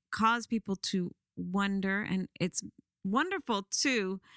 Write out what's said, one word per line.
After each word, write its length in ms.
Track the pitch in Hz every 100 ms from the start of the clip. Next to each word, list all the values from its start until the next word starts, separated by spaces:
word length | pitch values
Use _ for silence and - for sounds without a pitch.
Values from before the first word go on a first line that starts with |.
| _
cause 360 | - 220 233 226
people 300 | 226 - 190
to 380 | - 190 175 - _ -
wonder. 640 | 175 190 196 196 190 196
And 280 | 214 185 - -
it's 220 | 180 - - - - _
wonderful 640 | 190 220 349 381 - 208 196
too, 520 | - 285 247 190 190 -